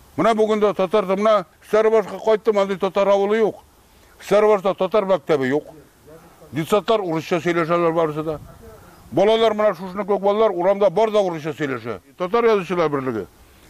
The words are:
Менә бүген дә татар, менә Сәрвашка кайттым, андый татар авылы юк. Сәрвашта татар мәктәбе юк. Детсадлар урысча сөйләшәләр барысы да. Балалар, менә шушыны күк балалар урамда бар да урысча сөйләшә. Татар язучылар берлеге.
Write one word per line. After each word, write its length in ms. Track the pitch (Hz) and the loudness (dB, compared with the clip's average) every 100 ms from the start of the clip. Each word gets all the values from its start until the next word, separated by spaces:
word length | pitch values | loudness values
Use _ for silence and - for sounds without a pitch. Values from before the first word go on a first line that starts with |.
| - - | -12 -2
Менә 180 | 202 | 0
бүген 260 | 220 214 214 | 2 0 2
дә 140 | 208 | 0
татар, 300 | 175 185 214 185 196 | 0 0 0 0 0
менә 300 | 214 208 165 _ - | 2 2 -2 _ -2
Сәрвашка 480 | 214 220 220 180 185 | 2 4 2 0 -4
кайттым, 340 | 220 214 233 208 | -2 0 0 0
андый 180 | 196 190 | -2 -2
татар 320 | 196 202 196 | -4 0 2
авылы 300 | 202 202 220 | 2 0 0
юк. 180 | 202 - - _ _ _ _ - | 0 -4 -14 _ _ _ _ -20
Сәрвашта 540 | - 202 208 208 190 | 0 4 4 2 0
татар 300 | 170 185 214 | -2 0 0
мәктәбе 440 | 190 190 - 151 131 | 0 0 0 0 0
юк. 160 | 147 - 156 - _ - 156 - - - | -2 -4 -14 -20 _ -20 -20 -20 -20 -12
Детсадлар 480 | 131 160 208 170 220 | -8 -2 0 2 -2
урысча 400 | 180 160 - 175 | -2 -4 -2 -2
сөйләшәләр 520 | 175 170 160 170 170 | -2 -2 0 0 0
барысы 300 | 165 160 151 | 0 -2 -4
да. 160 | 156 151 - - - - - - - | -8 -10 -14 -20 -20 -20 -20 -20 -4
Балалар, 420 | 135 202 226 226 | 0 2 4 2
менә 220 | 214 214 170 | 2 0 -2
шушыны 280 | 185 185 | -8 -8
күк 160 | 196 196 | -4 0
балалар 300 | 196 208 220 | 0 2 2
урамда 400 | 175 180 196 202 | 2 0 2 2
бар 200 | 170 220 | 2 2
да 100 | 208 | 2
урысча 320 | 190 165 156 | 0 -4 -8
сөйләшә. 480 | 135 143 123 117 98 - - | -6 -6 -6 -8 -10 -14 -8
Татар 260 | 180 233 | -2 0
язучылар 440 | 233 208 170 180 156 | 2 2 0 -2 0
берлеге. 380 | 143 131 110 87 - - - | -2 -4 -6 -8 -14 -20 -20